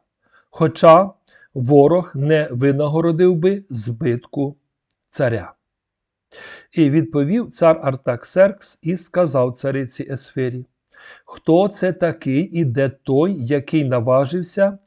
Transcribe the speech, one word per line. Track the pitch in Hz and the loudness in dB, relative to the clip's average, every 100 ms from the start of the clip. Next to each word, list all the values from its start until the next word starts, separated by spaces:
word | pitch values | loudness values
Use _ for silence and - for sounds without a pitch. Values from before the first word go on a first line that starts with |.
| _ _ _ _ _ | _ _ _ _ _
хоча | - 160 - 170 165 196 - _ _ _ | -2 -2 4 6 6 4 -6 _ _ _
ворог | 139 120 147 143 175 165 | -6 4 6 6 4 -2
не | 135 147 160 151 | -4 0 0 -2
винагородив | 120 139 139 147 160 170 160 180 170 | -2 0 0 -2 0 0 2 2 2
би | 185 202 196 | 0 -2 -6
збитку | 120 107 117 123 120 - 143 139 147 _ _ _ _ _ | -10 -8 -4 -4 -4 -6 -6 -6 -8 _ _ _ _ _
царя". | - 127 110 87 - _ _ _ _ _ _ _ - - - _ | -4 -4 -4 -8 -20 _ _ _ _ _ _ _ -20 -20 -20 _
І | - 147 | 0 2
відповів | 165 - 147 143 233 214 | 2 0 -2 -2 -2 -6
цар | - 170 160 | 0 2 2
Артаксеркс | 139 131 135 120 - 185 196 196 - _ | -2 -6 -6 -8 -4 2 2 0 -18 _
і | 160 180 | -8 -8
сказав | - 180 170 131 127 | -6 -2 0 0 -2
цариці | 127 139 135 127 - 135 | -4 -6 -6 -8 -10 -12
Есфері: | 131 - 131 127 127 127 _ _ _ - - | -12 -10 -6 -6 -6 -14 _ _ _ -20 -20
"Хто | - - - 165 202 | -20 -8 0 2 2
це | 202 185 | -2 -6
такий | - 170 - 139 135 | -2 -4 -4 -4 -4
і | 190 170 | -2 -4
де | 143 120 135 | -2 -2 -4
той, | - - 135 180 170 120 | -4 -2 0 0 -4 -4
який | 143 139 160 | -4 -2 -2
наважився | 135 123 117 131 135 180 170 202 196 196 | 0 -2 2 0 0 -4 -6 -2 -2 -2